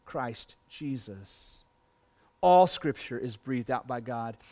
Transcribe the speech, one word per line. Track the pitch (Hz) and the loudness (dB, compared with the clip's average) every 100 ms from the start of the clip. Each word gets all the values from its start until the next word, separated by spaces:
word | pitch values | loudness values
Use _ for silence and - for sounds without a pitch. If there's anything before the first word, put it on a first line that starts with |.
Christ | - 156 123 113 - - - | -10 -6 -6 -8 -14 -20 -20
Jesus." | - 147 131 107 98 98 - - - - _ _ _ _ _ _ - | -10 -8 -8 -8 -16 -16 -18 -18 -20 -20 _ _ _ _ _ _ 2
All | 185 180 185 | 8 10 8
scripture | - 156 127 - 120 | 4 -4 -4 -6 -6
is | 127 107 | -6 -8
breathed | - 127 117 | -4 -4 -2
out | 127 127 | -4 -4
by | 123 | -8
God | 117 117 117 110 - | -6 -6 -6 -10 -18